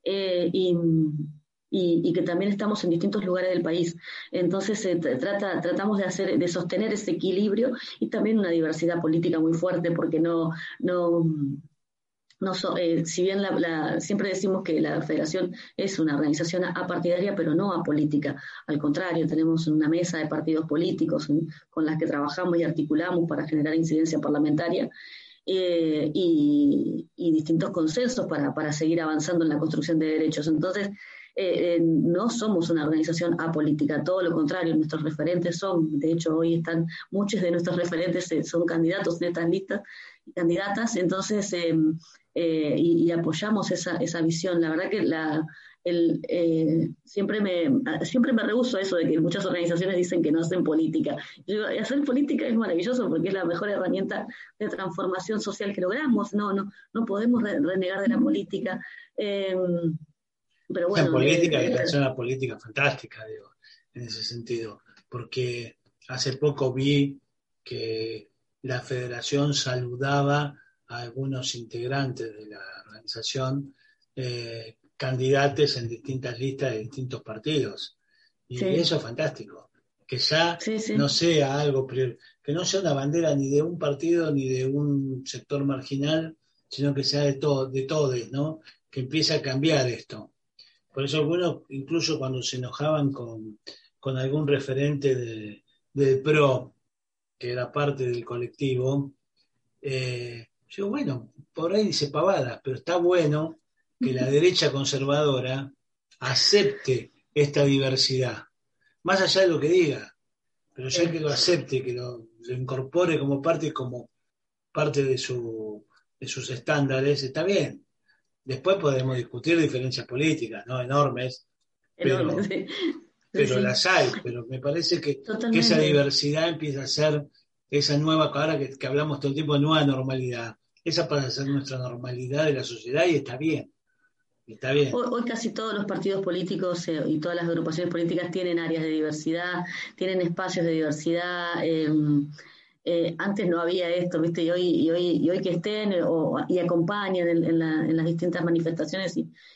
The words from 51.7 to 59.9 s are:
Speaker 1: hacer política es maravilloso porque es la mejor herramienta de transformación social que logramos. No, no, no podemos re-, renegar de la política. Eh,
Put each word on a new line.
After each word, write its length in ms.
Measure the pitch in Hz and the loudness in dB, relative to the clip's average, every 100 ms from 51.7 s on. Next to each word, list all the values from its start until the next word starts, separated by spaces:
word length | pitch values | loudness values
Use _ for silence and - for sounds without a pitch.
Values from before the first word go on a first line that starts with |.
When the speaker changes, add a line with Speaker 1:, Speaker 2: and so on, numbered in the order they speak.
| - | -4
Speaker 1:
hacer 220 | 220 277 | -2 -2
política 440 | 262 247 285 285 - | 0 0 0 0 0
es 80 | 226 | 0
maravilloso 520 | 208 170 190 247 185 | 0 0 0 -2 0
porque 220 | 160 175 | 0 -2
es 40 | |
la 120 | 190 170 | -2 -2
mejor 240 | 170 208 | -2 -2
herramienta 580 | 196 180 185 196 202 - - - - | -2 -2 -2 -2 -6 -8 -14 -20 -8
de 100 | 214 | -6
transformación 720 | - 185 170 185 185 185 214 | -6 -6 -4 -4 -4 -4 -4
social 320 | 208 202 202 | -4 -6 -6
que 80 | 202 | -2
logramos. 520 | 180 240 302 208 220 | -2 0 0 0 0
No, 200 | 208 208 | -2 -2
no, 160 | 196 202 - - | -2 -4 -12 -8
no 120 | 220 226 | -4 -2
podemos 360 | 202 233 247 | 0 2 2
re-, 180 | 208 156 | 0 0
renegar 400 | 151 190 180 190 | 0 0 -2 0
de 80 | 202 | 0
la 100 | 233 | 2
política. 600 | 311 202 185 190 190 - - - - - | 2 0 -2 -6 -4 -6 -10 -18 -12 -6
Eh, 400 | 202 196 190 185 185 170 170 | -4 -2 -2 0 0 0 0